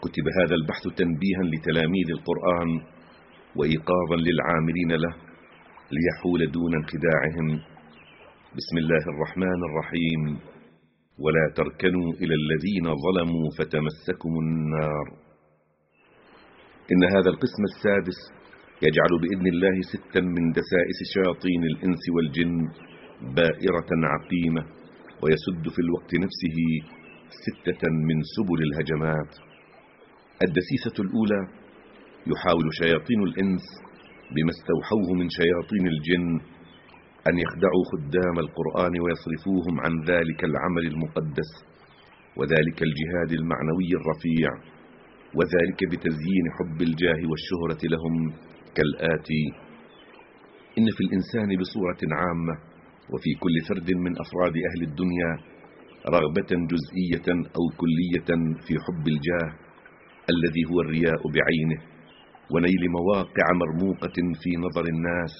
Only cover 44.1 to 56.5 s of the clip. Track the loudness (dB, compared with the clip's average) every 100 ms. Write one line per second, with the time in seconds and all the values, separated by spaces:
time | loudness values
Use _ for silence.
44.1 | -2 0 2 0 -2 -14 -20 -20 -20 -20
45.1 | -20 -10 0 2 4 2 0 -2 -2 -2
46.1 | -2 0 2 0 -2 -6 -2 -2 2 2
47.1 | 2 0 -4 -4 -4 -4 -2 -2 -2 -2
48.1 | -2 -2 -6 -18 -20 -12 0 0 2 0
49.1 | 0 -2 -2 -2 -6 -20 -20 -20 -20 -20
50.1 | -20 -20 -20 -20 -20 -10 2 2 2 0
51.1 | 0 0 -2 0 0 -2 -2 -4 -2 -2
52.1 | 0 0 0 -4 -6 -10 -20 -20 -20 -8
53.1 | -6 -2 -2 2 0 0 -4 -2 -2 0
54.1 | -4 -6 0 0 2 -2 -4 -6 -2 0
55.1 | 0 0 -2 -8 -20 -20 -20 -20 -12 0
56.1 | 2 4 0 0